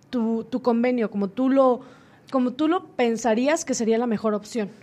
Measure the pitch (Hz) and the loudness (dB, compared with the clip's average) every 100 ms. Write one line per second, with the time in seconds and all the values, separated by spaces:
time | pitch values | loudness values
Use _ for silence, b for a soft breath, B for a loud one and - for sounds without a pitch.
0 | - 254 226 226 220 254 247 233 247 247 | -8 -2 -2 -2 -4 -4 0 0 2 0
1 | 208 202 196 196 262 269 262 247 B B | -2 -2 -4 0 2 4 4 2 B B
2 | B B B 269 247 254 311 370 359 - | B B B -2 -2 0 0 0 -2 -2
3 | 240 226 240 220 269 320 - 240 220 226 | 0 0 0 2 2 0 -2 -2 0 0
4 | 247 208 220 208 208 240 202 - | 0 0 0 -2 -4 -6 -6 -10